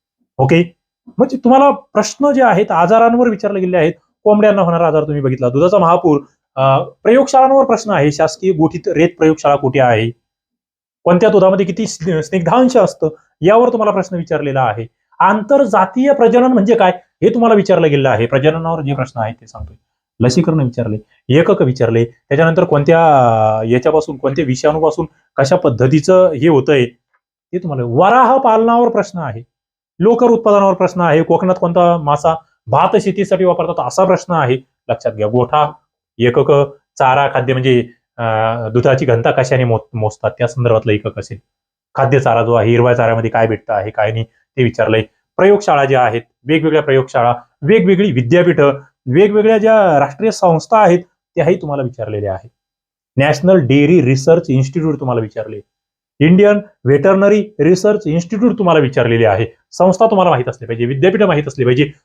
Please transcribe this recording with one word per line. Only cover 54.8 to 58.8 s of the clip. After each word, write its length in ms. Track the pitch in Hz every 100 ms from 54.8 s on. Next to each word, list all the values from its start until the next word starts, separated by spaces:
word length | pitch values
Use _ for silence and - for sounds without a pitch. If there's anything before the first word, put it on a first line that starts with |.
| 160 139
तुम्हाला 220 | 131 120
विचारले, 380 | 110 117 107 104 - _ _ _ _ -
इंडियन 400 | 151 185 208 208 208 _ 123
व्हेटरनरी 640 | 139 190 190 202 208 208 -
रिसर्च 420 | 151 185 208 208 156
इन्स्टिट्यूट 540 | 165 170 208 233 -
तुम्हाला 200 | 180
विचारलेले 460 | 156